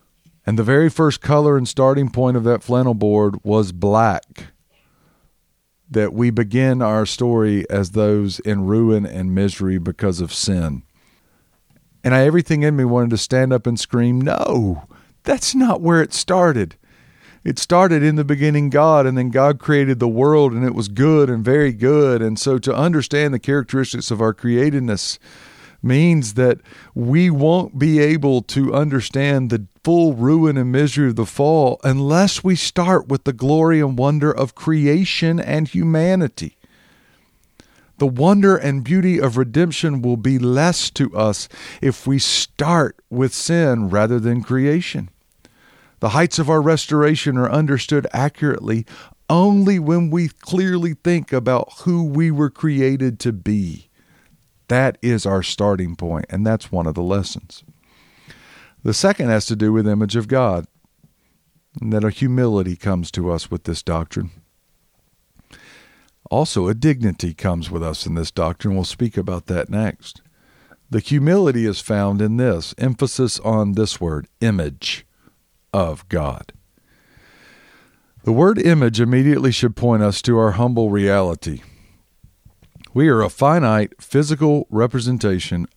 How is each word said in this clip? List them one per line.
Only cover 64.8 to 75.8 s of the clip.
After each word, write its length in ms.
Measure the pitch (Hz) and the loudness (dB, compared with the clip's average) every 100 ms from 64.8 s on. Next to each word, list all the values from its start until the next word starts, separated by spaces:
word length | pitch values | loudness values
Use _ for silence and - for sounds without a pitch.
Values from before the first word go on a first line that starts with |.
| _ _ _ _ _ _ _ - - - _ _ _ _ - | _ _ _ _ _ _ _ -20 -20 -20 _ _ _ _ -4
Also, 380 | 117 156 - 90 | -2 -2 -2 -2
a 80 | |
dignity 580 | 113 151 135 110 85 87 | 0 0 0 -2 -2 -6
comes 380 | 80 98 85 80 | -4 -4 -4 -6
with 140 | 87 | -6
us 200 | 82 78 | -6 -6
in 120 | - 82 | -6 -6
this 160 | 82 | -4
doctrine. 420 | - 82 85 107 | -4 -4 -4 -4
We'll 80 | 95 | -2
speak 340 | 90 - 120 104 | -4 -4 -4 -4
about 300 | 92 90 - | -6 -6 -4
that 240 | 90 69 | -4 -4
next. 520 | 104 107 - - - _ _ _ _ _ _ - | -4 -4 -6 -16 -20 _ _ _ _ _ _ -6
The 80 | 113 | -6
humility 680 | - 147 143 190 175 120 110 | -2 0 2 2 2 0 -2
is 140 | 95 | -4
found 400 | - 104 101 101 | -4 -2 0 0
in 160 | 107 117 | 0 0
this, 380 | 127 85 - - | 0 -2 -6 -6
emphasis 600 | 127 120 127 - 123 - | -4 -2 -4 -2 -4 -2
on 360 | 110 110 104 | -2 0 0
this 260 | 101 107 - | 0 -2 -4
word, 260 | 87 76 - _ | -6 -6 -8 _
image 640 | 113 98 76 67 - - - _ _ _ _ _ _ | -2 0 -4 -8 -10 -10 -14 _ _ _ _ _ _
of 360 | 98 | -4